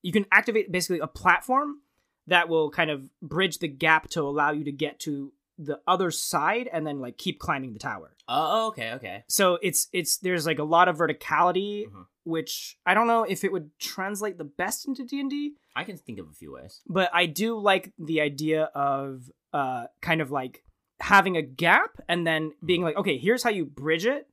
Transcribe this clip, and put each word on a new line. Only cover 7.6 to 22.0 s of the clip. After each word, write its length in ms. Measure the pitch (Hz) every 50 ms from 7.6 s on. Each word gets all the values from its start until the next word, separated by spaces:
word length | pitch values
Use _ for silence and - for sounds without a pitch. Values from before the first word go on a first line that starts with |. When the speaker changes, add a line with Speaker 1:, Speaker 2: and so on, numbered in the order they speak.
| 135 127 110
Speaker 1:
the 60 | 104
tower. 360 | - 143 110 95 80 - _ _ _ -
Speaker 2:
Oh, 380 | 120 143 160 156 190 226 226 220
okay, 260 | - - 113 113 120
okay. 320 | 135 - 98 92 101 _ _
Speaker 1:
So 300 | - - 202 185 175 170
it's, 280 | 208 190 156 - - -
it's, 240 | - 180 165 - - -
there's, 280 | - 185 180 170 147
like, 140 | 165 160 143
a 40 | 151
lot 240 | 151 165 165 180 180
of 100 | 170 151
verticality, 880 | 170 156 151 - - - 160 151 170 180 175 185 196 208 208 208 214 -
Speaker 2:
Mm-hmm. 140 | 98 95 92 _ _ _ _
Speaker 1:
which 540 | 165 165 160 160 - - - - - - _ _
I 80 | 180 185
don't 140 | 208 233 233
know 160 | 233 226 226
if 200 | - 196 175 -
it 80 | 185
would 200 | 196 180 156 151 _ _
translate 600 | - - - - 190 196 208 196 208 214 185 175
the 60 | 156
best 420 | 143 _ - 175 196 - - - -
into 160 | 269 254 269
D 160 | 240 277 277
and 100 | 277 269
D. 260 | 269 294 294 294 294 _ _ _ _
Speaker 2:
I 80 | 123 156
can 140 | 208 190 151
think 200 | _ - 113 95
of 100 | 87 78
a 40 | 78
few 200 | - 82 76 67
ways. 280 | 64 65 - - - _ -
Speaker 1:
But 220 | 165 185 185 175 -
I 120 | 170 180
do 320 | 175 143 - 214 226 233 220
like 320 | 202 202 190 190 185 190 _ -
the 240 | 165 151 165 156
idea 440 | 151 147 147 139 156 156 156 156 156 151 _
of, 540 | 139 139 139 139 135 139 139 135 131 127 135 - _ _ _
uh, 360 | - 151 139 131 127 123 117 - _ _
kind 200 | - 175 165 160
of, 100 | 156 131
like, 320 | 139 139 131 131 - - _ _ _ _ _ _ _ _
having 340 | - - 202 196 190 190 180
a 60 | 165
gap 560 | 156 127 131 - 165 170 185 269 381 453 _ -